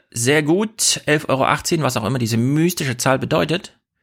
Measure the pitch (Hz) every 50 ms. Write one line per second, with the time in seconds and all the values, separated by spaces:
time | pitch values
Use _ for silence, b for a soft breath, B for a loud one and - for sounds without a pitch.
0 | _ _ - 113 120 127 147 156 151 147 165 190 220 214 - - - - - -
1 | - - 151 147 - - 135 131 135 - 143 143 - - 175 160 143 127 117 120
2 | 110 - 135 123 120 107 117 113 120 131 143 156 160 180 - - 156 135 117 -
3 | - 135 131 135 135 127 156 170 170 156 160 185 - - _ _ _ _ _ _